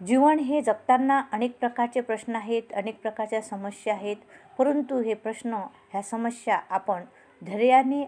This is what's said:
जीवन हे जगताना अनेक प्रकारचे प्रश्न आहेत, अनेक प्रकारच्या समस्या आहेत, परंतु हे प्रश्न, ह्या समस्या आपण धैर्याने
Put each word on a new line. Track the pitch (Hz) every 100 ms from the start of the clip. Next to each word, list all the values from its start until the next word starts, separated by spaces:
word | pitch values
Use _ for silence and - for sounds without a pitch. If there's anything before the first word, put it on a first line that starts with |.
| 180
जीवन | 262 294 302
हे | 262 294
जगताना | 240 - - 254 269 277 262
अनेक | 214 247 -
प्रकारचे | 240 240 240 247
प्रश्न | 240 220 240 226
आहेत, | 208 233 226
अनेक | 202 208 220
प्रकारच्या | 214 220 214 220
समस्या | 220 196 202 - 214
आहेत, | 196 208 208 - - - -
परंतु | 269 294 - 262
हे | 226
प्रश्न, | 214 220 220 233 220 185 - _
ह्या | 196
समस्या | 202 226 233 233 220 190 -
आपण | 190 208 180 180 _ _ _ 175
धैर्याने | 208 247 262 262 285